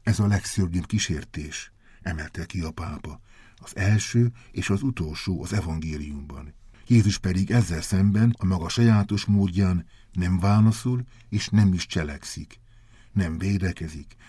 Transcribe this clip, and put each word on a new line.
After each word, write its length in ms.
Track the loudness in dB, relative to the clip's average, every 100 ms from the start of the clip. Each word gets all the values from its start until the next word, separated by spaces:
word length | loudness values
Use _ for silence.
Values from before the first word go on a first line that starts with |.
Ez 160 | -2 0
a 60 | 2
legszörnyűbb 600 | 0 -2 -2 -2 -2 -2
kísértés, 840 | -2 -2 -6 -8 -12 -10 -12 -16 _ _ -14
emelte 420 | -10 -8 -8 -10
ki 160 | -8 -6
a 100 | -6
pápa. 500 | -8 -10 -10 -12 -16 -20 -20 -20 -20
Az 200 | -12 -2
első 560 | 2 2 2 2 2 0 -10
és 180 | -6 -2
az 120 | 0
utolsó 600 | 0 -4 -6 -6 -4 -4
az 100 | -2
evangéliumban. 1000 | -4 -4 -4 -6 -6 -8 -10 -12 -14 -16 -20 -20 -8 4
Jézus 320 | 4 4 2
pedig 320 | 0 0 2
ezzel 300 | 2 2 -2
szemben 540 | 0 2 4 4 2 2
a 60 |
maga 240 | 0 0 -2
sajátos 560 | 2 4 4 2 -2
módján 640 | 2 2 2 2 2 0 -4 -16 -12
nem 260 | -4 0 2
válaszol 680 | 4 6 4 4 -2 -4 -6 -14 -6
és 200 | -6 0
nem 240 | 4 4
is 140 | 2 -2
cselekszik. 720 | -4 -4 -8 -12 -14 -14 -20 -20 -20 -20 -20 -6
Nem 260 | -2 -2 -2
védekezik, 760 | -2 0 -2 -4 -8 -12 -16 -20